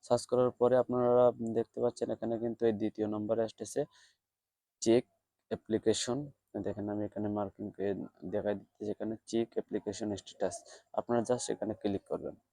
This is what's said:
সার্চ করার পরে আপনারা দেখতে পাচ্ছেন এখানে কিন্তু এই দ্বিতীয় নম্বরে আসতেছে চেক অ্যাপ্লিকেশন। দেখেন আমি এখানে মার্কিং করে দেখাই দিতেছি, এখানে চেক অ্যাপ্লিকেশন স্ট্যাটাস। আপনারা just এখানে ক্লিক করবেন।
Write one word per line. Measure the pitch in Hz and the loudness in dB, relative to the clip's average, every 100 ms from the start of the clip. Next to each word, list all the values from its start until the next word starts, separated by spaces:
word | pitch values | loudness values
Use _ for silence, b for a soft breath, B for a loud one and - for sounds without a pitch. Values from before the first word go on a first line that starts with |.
সার্চ | - 120 - | 0 0 2
করার | 123 123 | 2 2
পরে | - 120 127 | 4 4 4
আপনারা | 120 123 123 123 123 120 113 | 2 2 4 6 6 4 -2
দেখতে | 113 113 - | -2 -2 -2
পাচ্ছেন | 120 - 120 | -2 -2 -6
এখানে | 113 113 113 | -4 -4 -2
কিন্তু | 117 113 117 | -4 0 0
এই | |
দ্বিতীয় | 104 107 107 107 | 2 -2 -2 -2
নম্বরে | 107 104 110 | -2 -2 0
আসতেছে | 113 - 104 - 147 b b b _ _ _ _ _ _ | 0 -4 -6 -4 -4 b b b _ _ _ _ _ _
চেক | - 117 - _ _ _ _ | 4 4 4 _ _ _ _
অ্যাপ্লিকেশন। | 107 - 110 - 104 - 123 147 _ _ 104 | -10 -2 0 2 0 0 -4 -6 _ _ -6
দেখেন | 101 101 104 | -6 -4 -4
আমি | 104 | -4
এখানে | 104 - 104 | -4 -4 -4
মার্কিং | 104 101 - 104 | -2 -4 -6 -12
করে | - 98 95 - _ | -4 -4 -2 -6 _
দেখাই | 90 104 98 | -6 -2 -2
দিতেছি, | 101 104 _ 107 | -4 -8 _ -8
এখানে | 101 110 110 - | -6 -6 -8 -4
চেক | 113 113 | -2 -2
অ্যাপ্লিকেশন | - - 104 107 98 107 98 | -4 -4 -6 -6 -6 -4 -6
স্ট্যাটাস। | - - 95 - B B B | -8 -4 -4 -4 B B B
আপনারা | - 110 120 | -8 -2 -2
just | 110 123 - | 0 -2 -2
এখানে | 110 104 | -6 -4
ক্লিক | 107 104 98 _ | -4 -4 -4 _
করবেন। | 80 71 - _ | -8 -8 -14 _